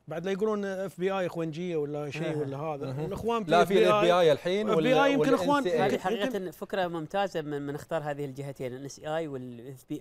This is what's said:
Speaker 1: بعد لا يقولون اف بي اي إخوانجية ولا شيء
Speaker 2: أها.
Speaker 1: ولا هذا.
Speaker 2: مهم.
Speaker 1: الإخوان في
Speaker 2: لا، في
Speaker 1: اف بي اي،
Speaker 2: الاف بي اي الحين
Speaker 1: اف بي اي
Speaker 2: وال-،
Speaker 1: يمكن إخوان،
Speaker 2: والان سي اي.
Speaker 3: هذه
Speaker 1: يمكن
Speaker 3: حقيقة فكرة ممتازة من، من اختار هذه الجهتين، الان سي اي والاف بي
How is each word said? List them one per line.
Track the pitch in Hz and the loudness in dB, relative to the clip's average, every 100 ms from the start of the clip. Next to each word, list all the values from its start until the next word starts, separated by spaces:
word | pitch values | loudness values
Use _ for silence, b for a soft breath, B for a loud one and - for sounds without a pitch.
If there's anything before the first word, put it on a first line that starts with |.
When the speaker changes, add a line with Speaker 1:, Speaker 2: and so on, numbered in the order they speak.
| - | -12
Speaker 1:
بعد | 156 180 | -6 -4
لا | |
يقولون | 190 220 208 196 | -2 0 0 -2
اف | 190 196 - | -4 -6 -4
بي | 185 | -2
اي | 190 175 | 0 -2
إخوانجية | 170 165 151 180 160 | -4 -6 -4 -4 -2
ولا | 147 147 147 | -2 -4 -6
شيء | 147 160 | -4 -4
Speaker 2:
أها. | 151 | -2
Speaker 1:
ولا | 139 135 | -4 -4
هذا. | 160 143 139 | -6 -6 -6
Speaker 2:
مهم. | 131 170 | -6 -6
Speaker 1:
الإخوان | 196 220 233 | -4 -2 -2
في | 175 | 4
Speaker 2:
لا، | 170 170 | 4 6
في | |
Speaker 1:
اف | 190 | 6
بي | |
اي، | 180 | 6
Speaker 2:
الاف | 208 | 6
بي | 175 | 6
اي | 175 165 | 6 6
الحين | 139 175 196 214 | 4 2 0 2
Speaker 1:
اف | 220 | 2
بي | 247 | 4
اي | 262 | 6
Speaker 2:
وال-، | 277 | 6
Speaker 1:
يمكن | 277 285 | 4 4
إخوان، | 269 277 | 4 4
Speaker 2:
والان | 285 | 2
سي | 180 | 2
اي. | 160 | 2
Speaker 3:
هذه | 196 | 2
Speaker 1:
يمكن | - | 0
Speaker 3:
حقيقة | 185 214 208 208 185 | 0 -2 -2 -2 -6
فكرة | - 196 202 180 | -10 -6 -2 -2
ممتازة | 170 156 196 196 170 | -4 -4 -2 -2 -4
من، | 151 143 | -4 -6
من | 143 147 | -6 -8
اختار | - 165 | -4 -4
هذه | 151 143 143 | -4 -6 -8
الجهتين، | 131 139 135 131 | -8 -10 -8 -8
الان | 127 139 | -8 -12
سي | - 151 160 | -12 -6 -4
اي | 160 | -4
والاف | 135 127 117 123 131 - | -8 -10 -14 -16 -16 -10
بي | 151 | -8